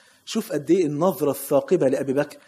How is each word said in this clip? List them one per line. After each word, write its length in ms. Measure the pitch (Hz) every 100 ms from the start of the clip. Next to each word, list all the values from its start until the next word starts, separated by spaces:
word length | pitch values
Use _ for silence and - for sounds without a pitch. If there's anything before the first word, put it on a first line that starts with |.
| _ _
شوف 280 | - 226 -
قد 180 | 151 139
إيه 160 | 190 151
النظرة 440 | 147 185 170 143
الثاقبة 580 | 135 - 139 - 175 135
لأبي 240 | 131 135
بكر، 240 | 135 147 -